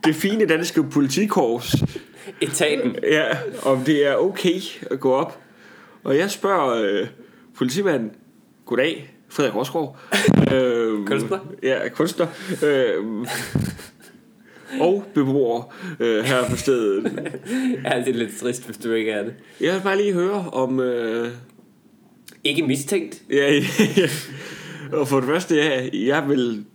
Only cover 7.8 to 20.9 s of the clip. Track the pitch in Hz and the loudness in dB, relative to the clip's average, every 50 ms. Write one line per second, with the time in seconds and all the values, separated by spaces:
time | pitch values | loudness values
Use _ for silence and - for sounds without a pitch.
7.8 | 202 190 156 127 113 107 104 - - _ _ _ _ _ _ _ _ - 120 113 | 0 2 0 0 -2 -6 -10 -14 -20 _ _ _ _ _ _ _ _ -4 0 0
8.8 | 135 165 160 - 143 - - _ _ _ - - 147 123 101 101 131 135 - 165 | 0 0 0 -4 -12 -18 -20 _ _ _ -2 -2 0 0 0 -2 -4 -2 -2 -4
9.8 | 156 135 - - - - - 202 - - - - - - 135 131 127 123 117 117 | -4 -4 -8 -16 -10 -4 -2 2 4 4 6 6 6 4 4 2 2 2 2 2
10.8 | 117 113 110 104 101 98 139 - 113 107 98 190 - - - - - 127 131 - | 0 0 0 -2 -2 -2 -2 -2 -2 -2 -4 -6 -6 -12 -14 -4 -2 -2 0 0
11.8 | - 123 - - 151 175 175 - 175 156 - - - 190 180 139 156 147 143 135 | -2 -6 -2 -2 -2 -2 0 -2 -2 -2 -2 -12 -8 -8 -4 0 2 2 4 4
12.8 | 127 113 87 80 104 113 110 104 123 123 - - 120 - - - - - - - | 2 2 0 0 -2 -4 -6 -6 -6 -6 -6 -8 -8 -4 -2 -2 -2 -2 -6 -10
13.8 | - - - _ - - - - - - _ _ - - - - - - - 262 | -16 -20 -20 _ -20 -20 -20 -20 -20 -20 _ _ -20 -20 -20 -20 -18 -10 -2 0
14.8 | 151 175 190 202 202 - - 156 139 135 135 143 131 117 117 120 120 - - - | 2 2 2 0 -2 -2 0 0 2 2 2 2 2 2 0 -4 -6 -10 -16 -14
15.8 | 180 185 160 127 120 117 113 107 113 127 139 127 120 110 104 - - - 135 120 | -12 -12 -6 -2 0 2 2 2 2 2 2 2 2 0 -2 -2 0 0 2 2
16.8 | 110 104 98 101 113 - - 147 156 170 139 135 139 180 233 262 262 254 247 147 | 2 0 0 0 -2 -2 -4 -4 -8 -8 -10 -10 -8 -6 -4 -2 -2 -2 -2 -2
17.8 | 131 - - 127 123 131 120 117 117 104 104 - 113 123 117 - - - 107 104 | -2 -2 -2 -2 0 -2 -2 -2 -2 -4 -6 -6 -6 -6 -6 -6 -10 -14 -16 -8
18.8 | - 117 113 113 110 110 110 104 98 113 127 - - - - - - 156 185 190 | -4 -2 -2 0 0 -2 -2 -2 -4 -6 -10 -14 -20 -20 -8 -2 -2 0 0 0
19.8 | 185 202 196 196 208 202 190 175 175 185 208 202 180 - - 127 131 127 131 131 | 0 0 0 2 2 2 2 0 0 0 -2 -2 -4 -4 -2 -2 0 0 0 0
20.8 | 127 127 | 0 0